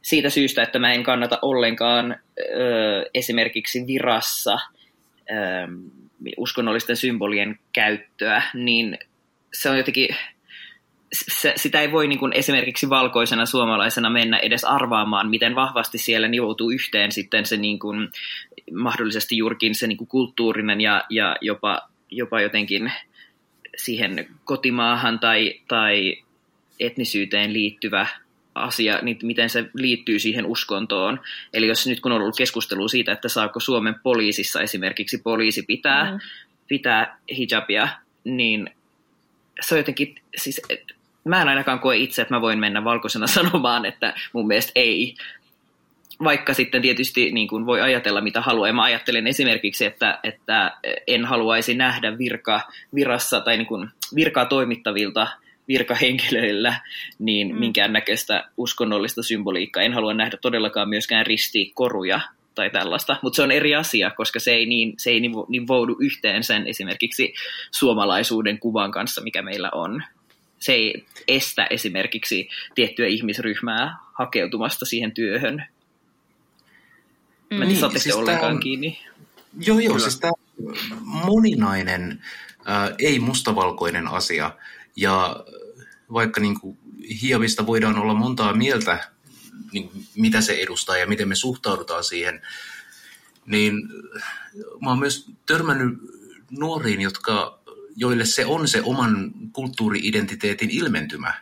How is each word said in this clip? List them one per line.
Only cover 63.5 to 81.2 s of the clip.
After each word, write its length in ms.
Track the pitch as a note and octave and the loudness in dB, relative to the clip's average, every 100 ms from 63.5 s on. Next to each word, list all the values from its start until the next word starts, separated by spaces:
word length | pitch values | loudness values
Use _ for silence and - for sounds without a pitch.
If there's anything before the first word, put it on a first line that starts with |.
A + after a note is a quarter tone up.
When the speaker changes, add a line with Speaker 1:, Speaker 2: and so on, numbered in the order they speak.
Speaker 1:
eri 240 | C#3+ D3 D3 | 4 4 2
asia, 360 | D#3+ A2+ F2+ | 2 0 0
koska 280 | - A2+ A#2 | -2 -4 -2
se 120 | B2 | 2
ei 140 | A#2 A2+ | 2 2
niin, 280 | A#2+ A2+ A2 | 0 0 -2
se 120 | B2 | 0
ei 100 | A#2 | 2
nivo-, 260 | A#2+ A2 - | 0 -4 -4
nivoudu 460 | B2 A#2+ B2+ A#2+ - | -6 2 2 2 0
yhteen 440 | C3+ - G#2+ G2+ | -2 0 -2 0
sen 240 | A#2 G#2+ - | 0 -2 -2
esimerkiksi 640 | - F#2+ F2+ A2+ - C3 - - - - | -6 -6 -4 -4 -2 -2 -4 -12 -12 -8
suomalaisuuden 880 | - C3 G#2+ G2+ F#2 A#2 A2 G#2 G#2 | 0 2 4 2 2 2 0 0 -2
kuvan 320 | A#2 A2 G2+ | -2 -2 -2
kanssa, 300 | F#2+ A2 - | -2 -4 -6
mikä 200 | A2 F#2 | -6 -8
meillä 280 | G2 G2 F#2+ | -6 -6 -4
on. 300 | - E2+ B2+ - _ _ _ _ _ | -4 -4 -6 -10 _ _ _ _ _
Se 140 | - | 2
ei 320 | B2 A2 - - - - | 2 2 -2 -12 -8 0
estä 400 | C3 - - G2 | 2 2 0 0
esimerkiksi 800 | A#2 G#2+ F#2 G2 A2+ - G2+ F#2 - - - | 0 -2 -2 -4 -4 -2 -4 -4 -12 -6 0
tiettyä 320 | A2+ - A#2+ | 0 0 0
ihmisryhmää 920 | A2 A2+ G2+ A2+ G#2 A#2+ A2+ C#3+ E3 - | 0 -2 -4 -4 -4 -2 -2 -2 -6 -16
hakeutumasta 720 | - B2 A2+ F2 A2+ A2+ - - | -6 -2 0 0 -2 -2 -4 -4
siihen 260 | A2+ A2 | -4 -4
työhön. 440 | A2 A2 A2 B2+ D3 | -2 -2 0 -2 -4
Mä 60 | |
en 60 | - _ _ _ _ _ _ _ _ _ _ _ _ _ _ _ _ _ _ | -10 _ _ _ _ _ _ _ _ _ _ _ _ _ _ _ _ _ _
Speaker 2:
Mm. 80 | G#3 | -2
Speaker 1:
tiedä, 80 | F3 | 2
Speaker 3:
Niin, 140 | F#3+ | 4
Speaker 1:
saatteko 240 | D3+ C#3+ | 2 0
Speaker 3:
siis 120 | D3 G#2+ | 0 2
Speaker 1:
ollenkaan 240 | A2+ E3 - | 2 2 2
Speaker 3:
tää 20 | D3+ | 0
on 40 | |
Speaker 1:
kiinni? 400 | C3 C3 D#3 - - - - - _ D3+ F3 | -2 -4 -6 -8 -18 -20 -20 -20 _ -4 4
Speaker 3:
Joo, 140 | A3 | 6
joo, 140 | A3+ | 6
Speaker 4:
Kyllä. 60 | - - | 2 0
Speaker 3:
siis 100 | C3 | 0
tää 120 | E3+ | -2
on 440 | E3+ _ - G#2+ - - - | -2 _ -14 -10 -8 -8 -10
moninainen, 1200 | - D3+ | -8 -2